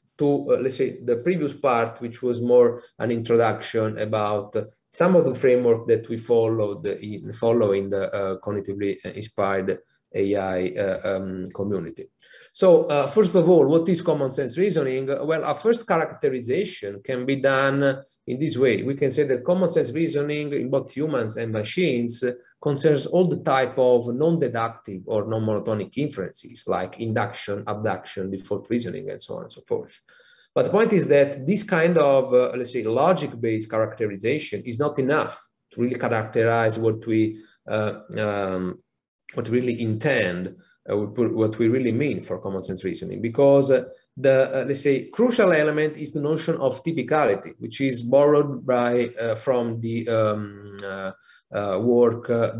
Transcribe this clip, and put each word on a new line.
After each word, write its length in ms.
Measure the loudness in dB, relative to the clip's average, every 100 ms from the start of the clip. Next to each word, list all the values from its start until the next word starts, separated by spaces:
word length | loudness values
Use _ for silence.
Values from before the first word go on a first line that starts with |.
| _ -2
to, 360 | 0 0 0
uh, 60 | 0
let's 160 | 0 -2
say, 240 | -4 -2
the 160 | -2 -2
previous 360 | 0 -2 -4
part, 480 | -2 0 0 -2 -6
which 220 | -12 -6
was 180 | -4 -2
more 400 | 4 6 6 2 -10 -6
an 100 | -4
introduction 880 | -2 2 4 4 0 -4 -2 -2 -2
about, 560 | -2 -2 0 -2 -4
uh, 80 | -6 -8 _ _
some 280 | 0 4 4
of 80 |
the 100 | 4
framework 540 | 2 4 4 4 2 2
that 200 | 0 0
we 80 | -8
followed 680 | 0 2 2 0 -2 -4 -6
in, 460 | -6 -8 -10 -12
follow 400 | -2 2 4 4
in 180 | 2 0
the, 140 | -2 -2
uh, 240 | -4 -4 -6
cognitively 680 | -6 -6 -6 -4 -4 -4
inspired 760 | -10 -12 -8 -4 -2 0 -2 -4 -8 _ _
A 220 | -2 0 0
I, 320 | -2 -2 -2 -2
uh, 380 | -2 -2 -4 -4
um, 280 | -4 -8 -8
community. 540 | -8 -4 -4 -6 -12 -18 _ _ -20 -20
So, 320 | 2 6 6
uh, 240 | 6 0 2
first 260 | 2 4
of 140 | 4 6
all, 180 | 6 6
what 220 | 4 2
is 120 | 0
common 300 | 0 0 -2
sense 260 | -2 -4 0
reasoning? 500 | 0 0 0 -2 -2
Well, 340 | -2 -2 -2
a 140 | -2 0
first 320 | 0 0 0
characterization 1120 | 0 0 -2 -2 -2 -2 -2 -4 -6 -10 -10
can 240 | -6 -4 -2
be 100 | 0
done 680 | 2 2 2 2 0 0 -8 _ -10
in 120 | -4
this 180 | -4 2
way. 280 | 2 2
We 100 | -2
can 160 | -2 0
say 140 | 0
that 200 | 0 0
common 240 | 0 0 2
sense 220 | 2 0
reasoning 600 | 0 -2 -2 -2 -4 -4
in 180 | -4 -2
both 220 | -2 -4
humans 440 | -6 -4 -2 -4 -4
and 160 | -4
machines 720 | -4 -4 -2 0 0 -2 -2 -4 -6 _ _
concerns 420 | -4 0 2 2 2
all 200 | 2 2
the 160 | 0
type 340 | 0 2 2 2
of 300 | 4 4 2
non-deductive 960 | 0 2 2 0 -2 -4 -6 -12 -12 -4
or 200 | -2 -2
non-monotonic 720 | -2 0 -2 -2 -4 -4 -4
inferences, 680 | -4 -6 -10 -12 -18 -10 -4
like 320 | -4 -4 -6
induction, 600 | -4 -2 -2 -6 -8 -6 -6
abduction, 640 | -4 -4 -4 -8 -10 -8
default 400 | -8 -6 -8 -2
reasoning, 400 | -4 -4 -8 -10
and 100 | -12
so 140 | -12 -12
on 60 |
and 100 | -12
so 80 | -16
forth. 380 | -6 -6 -6 -18 _ _ _ _ _
But 100 | -2 2
the 40 |
point 220 | 4 4
is 120 | 4 4
that 380 | 6 4 0 -2
this 180 | -2
kind 340 | 0 2 4 4
of, 340 | 6 4 4
uh, 200 | 4 4 -2
let's 160 | -6
say, 120 | -4
logic-based 840 | 0 2 4 2 -2 -4 -2 -2 -2
characterization 920 | -2 -2 -2 -6 -2 -2 -2 -4 -8
is 140 | -6 -4
not 200 | -2 0
enough 380 | 0 0 -2 -8 -20 _ _
to 100 | -4
really 140 | -2 -2
characterize 840 | -2 -2 -2 0 2 2 2 2
what 260 | 0 0 0
we, 360 | 0 0 -2 -16 _ -6
uh, 260 | -2 -2 -6 -8 -4
um, 640 | -2 -2 -4 -4 -4 -8 _ _ _ _ -14
what 140 | -10 -2
we 100 | -2
really 220 | 0 -2
intend, 720 | -2 -2 0 0 0 -2 -8 -12 _ _ -6
uh, 60 | -4
we 100 | -2
put, 200 | -2 0
what 240 | 2 0 2
we 100 | 2
really 240 | 2 0
mean 280 | 0 -2 -4
for 160 | -6 -8
common 240 | -6 -8
sense 200 | -8 -8
reasoning, 380 | -8 -8 -10 -6
because, 500 | -4 4 6 6 6
uh, 140 | 2 0 -12 _ -2
the, 460 | 2 4 2 0
uh, 20 |
let's 160 | -4 -2
say, 280 | 0 0 -2
crucial 420 | 0 2 4 4
element 460 | 4 2 0 -2 -4
is 140 | -8
the 80 | -4
notion 340 | -2 -2 -2 -2
of 260 | -2 -2
typicality, 720 | -4 -4 -2 2 2 0 -4 -14
which 220 | -10 -4
is 200 | -2 -2
borrowed 600 | 2 4 6 4 2 -2
by, 460 | -2 0 2 0 0 -4
uh, 140 | -4
from 460 | -2 0 0 0 -4
the, 280 | -4 -4 -2
um, 680 | 0 2 0 -6 -12 -18 -12 -10
uh, 240 | -8 -10 -12 _ _ _
uh, 240 | -6 -2 0
work, 480 | 4 4 4 2 -2
uh, 200 | 0 0